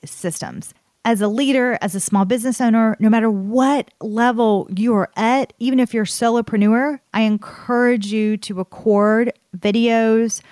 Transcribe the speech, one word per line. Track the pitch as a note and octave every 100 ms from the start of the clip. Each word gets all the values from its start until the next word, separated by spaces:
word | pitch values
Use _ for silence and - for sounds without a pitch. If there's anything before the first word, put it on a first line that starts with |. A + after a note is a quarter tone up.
| D3+
systems. | - F3+ - B2+ B2+ - _ _ _
As | A#3 G#3+
a | G#3
leader, | A3 C#4 C4+ B3 A#3
as | G3+
a | G3
small | - G3 F#3+
business | B3 B3+ A3+
owner, | A#3+ A3+ A3 -
no | G#3+
matter | A3+ A3
what | G3 G3 B3 C4+ C#4+ - -
level | A3+ G#3+ B3 A#3 A3+ G3 - F#3+
you | A#3 G#3
are | F3+ -
at, | A3 C4 - -
even | A#3+ C4
if | A#3+
you're | A3+
a | G3+
solopreneur, | - A#3 A#3 A3+ G#3+ G#3 A#3 C#4+ C#4 -
I | G#3+
encourage | A3 G#3 - - - A#3+ B3 A#3+ G3+
you | G#3+ G#3+ G#3+
to | - F#3
record | F#3 - A3 G3+ G#3 A3 A#3+ - _ F3+
videos, | G#3 A3+ A#3 A3+ A3+ A3+ A3+ - -